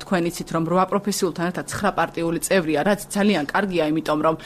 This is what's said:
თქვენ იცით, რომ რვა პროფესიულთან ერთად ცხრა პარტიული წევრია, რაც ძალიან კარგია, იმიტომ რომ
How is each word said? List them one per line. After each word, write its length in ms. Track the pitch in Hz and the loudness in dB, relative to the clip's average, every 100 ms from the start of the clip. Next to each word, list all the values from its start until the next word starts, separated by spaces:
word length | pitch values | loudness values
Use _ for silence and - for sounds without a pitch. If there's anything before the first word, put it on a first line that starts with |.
თქვენ 200 | - 180 170 | -2 0 0
იცით, 240 | - - | -4 -4
რომ 120 | 165 160 | -2 2
რვა 200 | 180 185 | 2 2
პროფესიულთან 580 | 202 202 - 185 160 170 | 0 -2 -2 -2 -2 -4
ერთად 180 | 175 139 | -4 -6
ცხრა 260 | - 202 160 | -4 -2 0
პარტიული 440 | 165 165 165 165 | -2 -2 -2 -2
წევრია, 400 | - 190 156 147 | 2 2 2 2
რაც 180 | 196 202 - | 2 0 -2
ძალიან 380 | 208 208 175 143 | 2 2 2 0
კარგია, 360 | 185 202 170 156 | 0 0 2 2
იმიტომ 320 | 156 156 151 | 0 0 2
რომ 140 | 156 160 | 2 0